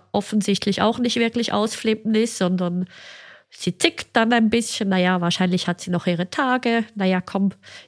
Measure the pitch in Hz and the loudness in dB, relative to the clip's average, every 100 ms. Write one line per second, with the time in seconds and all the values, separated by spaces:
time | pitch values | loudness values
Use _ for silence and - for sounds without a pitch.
0 | _ 208 - 214 196 196 202 190 214 233 | _ -4 -2 -2 0 0 0 2 0 2
1 | 240 240 226 240 220 208 226 - 220 220 | -2 0 0 0 -2 -2 -2 -2 -2 -2
2 | 220 220 233 - 180 185 175 180 180 - | 0 0 0 0 0 0 0 -2 -6 -12
3 | - - - - _ - 180 - 339 - | -20 -20 -20 -20 _ -8 -6 0 -2 -2
4 | - 233 226 240 220 233 220 - 196 185 | -2 0 4 4 4 2 -2 -4 0 2
5 | 180 185 175 - 185 180 - 175 - 175 | 2 2 0 0 0 0 -2 -4 -4 -2
6 | 185 170 180 - 262 254 240 233 220 208 | 0 -2 -2 -2 0 0 0 0 -2 -2
7 | 190 185 - 196 196 - - - | 0 0 -2 -2 -2 -2 -14 -20